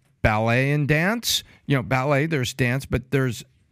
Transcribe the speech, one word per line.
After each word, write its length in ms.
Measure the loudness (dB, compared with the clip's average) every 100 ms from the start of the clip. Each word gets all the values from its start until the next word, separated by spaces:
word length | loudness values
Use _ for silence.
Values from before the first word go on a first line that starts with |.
| _ _
ballet 500 | 0 2 2 2 2
and 160 | 0 2
dance. 560 | 0 0 -2 -2 -4 -6 -14
You 120 | -2 -2
know, 60 |
ballet, 440 | 0 -2 0 0 0
there's 260 | -2 -4
dance, 320 | -2 0 0
but 260 | -2 -6 -2
there's, 320 | 0 0 -4 -12 _ _